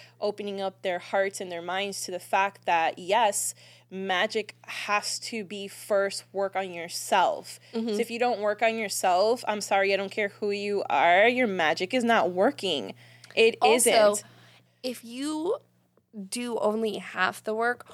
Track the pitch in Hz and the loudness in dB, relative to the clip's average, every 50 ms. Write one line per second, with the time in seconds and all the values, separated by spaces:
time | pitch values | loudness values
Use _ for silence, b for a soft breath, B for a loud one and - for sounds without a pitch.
0 | B B B B - 208 208 - 202 202 196 196 190 190 - _ - 185 175 180 | B B B B -6 -6 -4 -6 -8 -8 -6 -6 -6 -6 -6 _ -4 -4 -4 -4
1 | - - 214 196 196 196 190 - 196 180 175 170 170 175 185 190 202 202 196 - | -4 -2 0 0 0 0 -2 -8 -10 -8 -10 -8 -6 -4 -4 -2 -4 -4 -6 -8
2 | - - 180 180 - - 208 196 196 196 - - - 190 175 165 165 156 - - | -8 -8 -8 -10 -6 0 2 2 2 2 -2 -6 -2 0 2 2 2 0 -2 -4
3 | 180 175 202 240 226 202 208 - - - - b b b b b b b 185 190 | -2 2 2 4 4 4 2 0 -4 -6 -8 b b b b b b b -10 -6
4 | 190 190 185 180 214 220 - 220 208 - - _ - - - - - - 208 208 | -4 -2 0 0 0 0 -2 -4 -6 -6 -12 _ -16 -14 -12 -8 -4 -2 -2 0
5 | - - - - - - 233 220 196 165 208 202 196 190 - - - - 208 196 | -2 -2 -8 -8 -8 -8 -8 -8 -8 -8 -10 -10 -10 -10 -12 -10 -4 0 0 2
6 | 196 196 - - - _ - 196 196 190 - 190 196 180 175 170 165 180 - - | 2 0 -4 -8 -12 _ -6 -4 -4 -2 -2 -4 -4 -6 -8 -10 -10 -10 -10 -8
7 | - - 220 190 175 104 - - - - - - b b b 226 226 233 208 208 | -2 2 4 4 4 4 2 -2 -6 -14 -18 -20 b b b -4 -4 -2 -2 -2
8 | 226 220 233 220 247 247 226 196 208 208 208 - 240 226 226 226 214 190 - - | -2 -2 -2 0 0 0 0 0 0 -2 0 2 2 0 0 0 -4 -6 -4 0
9 | - 185 175 180 208 220 247 247 - - 214 208 196 - 208 196 196 196 196 190 | 2 2 4 4 4 2 2 0 -2 -4 -4 -4 -2 0 2 2 4 2 2 0
10 | 196 190 - 220 208 196 - - 214 202 202 202 202 202 202 190 - - 131 139 | 0 -4 -4 -4 -4 -4 -4 -4 -4 -4 -2 -2 -2 -2 -2 -2 -2 0 2 4
11 | 160 170 175 190 220 240 247 254 254 208 190 180 156 151 165 - 185 190 254 254 | 6 6 8 8 6 6 4 2 0 0 0 2 2 2 2 0 -2 -2 0 0
12 | 226 233 226 196 - 180 175 185 202 277 - - 208 185 156 131 95 92 - B | 2 4 4 4 2 2 2 2 2 2 0 -2 -4 -4 -2 -2 -4 -8 -12 B
13 | B B B B B B B - 226 226 220 - - 254 233 254 - 233 190 220 | B B B B B B B 4 4 4 4 4 4 4 4 6 4 4 6 6
14 | 214 208 208 - - b b b b b b b b _ _ _ - 254 226 - | 6 6 4 2 -6 b b b b b b b b _ _ _ -8 -8 -8 -8
15 | 240 226 240 262 285 311 311 311 320 370 523 - _ _ _ _ _ _ _ _ | -12 -14 -10 -8 -6 -4 -4 -4 -4 -4 -4 -6 _ _ _ _ _ _ _ _
16 | _ _ - 208 190 190 - 240 240 240 226 - - 214 214 226 226 214 202 190 | _ _ -16 -14 -12 -10 -8 -8 -6 -4 -4 -2 0 0 0 0 -2 -4 -4 -6
17 | 185 - - 185 185 - 202 - - 220 214 220 233 240 240 240 - B | -10 -8 -4 -2 -2 -2 -2 -4 -6 -6 -2 -2 -2 -2 -2 -4 -10 B